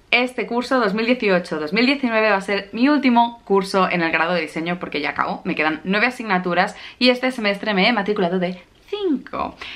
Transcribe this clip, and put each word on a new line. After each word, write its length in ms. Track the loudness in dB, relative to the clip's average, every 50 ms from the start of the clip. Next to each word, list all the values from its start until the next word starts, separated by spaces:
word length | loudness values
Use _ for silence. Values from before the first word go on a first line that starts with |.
| _ 0
Este 340 | 0 0 0 0 -4 -6 -6
curso 320 | -4 -4 -4 -2 0 0 2
dos 160 | 2 0 0
mil 120 | 0 2
dieciocho 520 | 2 2 2 2 2 2 2 0 -2 -6 -6
dos 140 | -4 -2
mil 120 | 0 2 2
diecinueve 460 | 2 2 0 0 0 2 2 4 4
va 60 | 2
a 40 | 2
ser 300 | 0 -2 -4 -4 -4 -4
mi 180 | -2 2 2 4
último 540 | 4 4 4 4 4 4 4 2 -2 -6 -2
curso 460 | 0 2 2 2 2 2 2 2 2
en 100 | 0 0
el 120 | 0 0
grado 200 | 2 0 0 2
de 100 | 0 -2
diseño 360 | -2 -4 -6 -6 -4 -4 -6 -6
porque 220 | -6 -6 -6 -4
ya 100 | -4 -4
acabó, 320 | -2 -2 -4 -4 -4 -6 -4
me 120 | -4 -2
quedan 240 | 0 0 -2 -2 -4
nueve 240 | -2 -2 0 0 0
asignaturas 680 | 0 -2 -4 -4 -2 -2 0 0 0 0 0 0 0 -2 -10 -18 -12 -4 2
y 100 | 2 2
este 220 | 2 2 0 -4
semestre 420 | -2 -2 -2 -2 -2 -2 -2 0 2
me 140 | 2 4 4
he 40 |
matriculado 460 | 2 2 0 0 0 0 0 0 0 0
de 240 | -2 -2 -4 -8 -14 _ _ _ _ -10
cinco. 680 | -6 -2 -2 0 -2 -2 -4 -6 -8 -6 -6 -6 -8 -12 -16 -16 -16